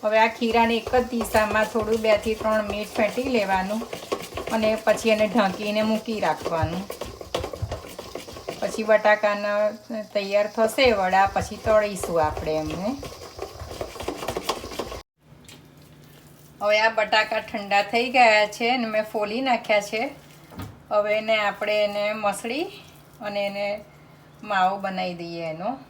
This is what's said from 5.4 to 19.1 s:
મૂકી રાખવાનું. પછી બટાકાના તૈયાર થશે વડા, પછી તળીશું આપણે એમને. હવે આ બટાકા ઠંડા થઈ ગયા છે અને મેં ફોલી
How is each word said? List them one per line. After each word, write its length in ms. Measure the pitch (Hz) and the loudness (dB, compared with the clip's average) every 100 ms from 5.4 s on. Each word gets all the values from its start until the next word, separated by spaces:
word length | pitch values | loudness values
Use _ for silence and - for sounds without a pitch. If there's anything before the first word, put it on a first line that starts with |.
| 196 185 208 214 | 2 0 -2 0
મૂકી 380 | 214 214 - 214 | 2 0 -2 -2
રાખવાનું. 680 | 185 156 - 165 160 175 196 - - - - - - - - - - - - - - - - - | 0 0 -2 0 0 -2 -8 -10 -12 -12 -10 -8 -8 -8 -8 -8 -10 -14 -12 -12 -12 -14 -12 -6
પછી 240 | 196 - | -4 -4
બટાકાના 880 | 220 214 208 214 208 208 208 208 214 214 - 226 | 4 4 6 4 2 0 0 0 0 -2 -10 -10
તૈયાર 460 | 208 208 196 202 208 | -4 -4 0 0 0
થશે 440 | - 220 - 262 | 2 0 4 4
વડા, 380 | 214 185 190 196 | 4 2 4 4
પછી 220 | 196 185 208 | 2 -4 -6
તળીશું 680 | 214 214 208 190 - 170 | 2 4 4 -2 -2 2
આપણે 320 | 151 - 151 156 | 2 0 -2 -2
એમને. 420 | 156 156 196 277 - - - - - - - - - - - - - - - - - - - - - _ _ - - - - - - - - - - - - - | -2 -4 -4 -4 -8 -14 -16 -12 -14 -12 -14 -10 -10 -8 -10 -8 -6 -6 -4 -8 -8 -8 -8 -10 -16 _ _ -20 -20 -20 -20 -20 -20 -20 -20 -20 -20 -20 -20 -4
હવે 180 | 208 214 | 2 4
આ 100 | 220 | 4
બટાકા 500 | 220 208 220 214 220 | 2 2 2 2 -2
ઠંડા 420 | 208 220 202 202 | -4 -8 2 2
થઈ 280 | 202 233 254 | 2 0 2
ગયા 380 | 254 240 214 208 | 6 8 8 4
છે 220 | - 233 | 0 0
અને 160 | 240 226 | 0 0
મેં 180 | 214 | -2
ફોલી 380 | 214 | -2